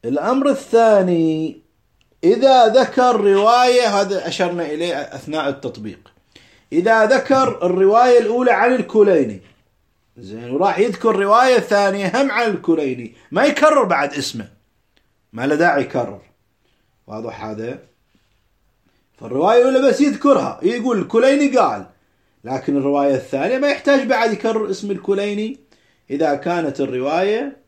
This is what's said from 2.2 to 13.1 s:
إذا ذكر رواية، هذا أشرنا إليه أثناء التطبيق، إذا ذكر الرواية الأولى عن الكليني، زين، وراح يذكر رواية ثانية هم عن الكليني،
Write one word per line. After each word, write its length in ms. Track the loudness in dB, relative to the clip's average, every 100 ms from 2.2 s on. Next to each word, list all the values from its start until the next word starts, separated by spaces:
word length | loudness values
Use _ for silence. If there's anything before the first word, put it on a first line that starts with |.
إذا 440 | 2 4 4 6 6
ذكر 540 | 4 2 2 2 2
رواية، 640 | 2 4 4 4 4 2 2
هذا 400 | 0 -2 -4 -6
أشرنا 380 | -4 -4 -4 -6
إليه 280 | -6 -6
أثناء 560 | -6 -8 -14 -8 -6 -6
التطبيق، 640 | -6 -12 -12 -16 -16 _ _ _ -20 _ _ _
إذا 320 | -2 2 2 4
ذكر 600 | 2 2 0 0 -2 -4
الرواية 540 | 2 4 4 6 4
الأولى 320 | 4 0 2
عن 240 | 2 2 0
الكليني، 680 | 0 2 4 4 0 -6 _ _ _ _ _ _ _ -20
زين، 340 | -18 -16 -8
وراح 280 | -2 -2 0
يذكر 360 | -2 0 -2 0
رواية 440 | 2 4 4 2
ثانية 600 | 2 0 0 -2 -4 -2
هم 100 | -2
عن 180 | -2 -2
الكليني، 640 | -2 0 0 -2 -6 -12